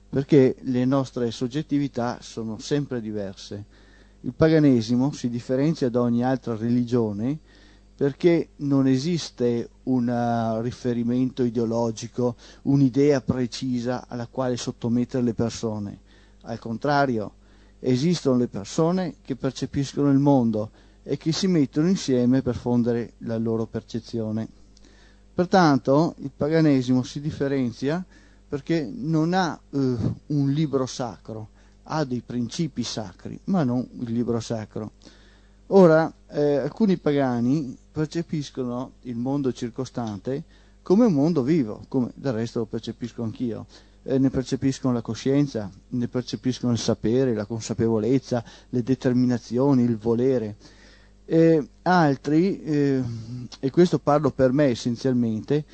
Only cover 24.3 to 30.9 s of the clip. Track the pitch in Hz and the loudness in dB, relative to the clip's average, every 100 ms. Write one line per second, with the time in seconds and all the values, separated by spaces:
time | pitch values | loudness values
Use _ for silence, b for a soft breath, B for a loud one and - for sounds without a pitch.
24.3 | 110 110 - - b b b b b b | -6 -8 -12 -20 b b b b b b
25.3 | - 175 190 160 131 - 139 165 - 135 | -4 2 4 6 4 4 2 2 -2 -12
26.3 | - 147 160 156 135 123 127 120 147 147 | -4 0 2 4 2 2 0 -2 -6 -8
27.3 | - 139 139 123 107 131 170 185 b b | -4 -2 -2 -4 -4 -4 -4 -6 b b
28.3 | b - 143 - 165 120 90 143 156 160 | b -10 -8 -4 -4 -4 -6 -2 0 2
29.3 | 185 170 110 - 139 131 120 113 113 - | 0 0 -4 -6 -2 0 0 -2 -4 -4
30.3 | 147 139 143 156 135 127 | -2 0 0 0 -2 -4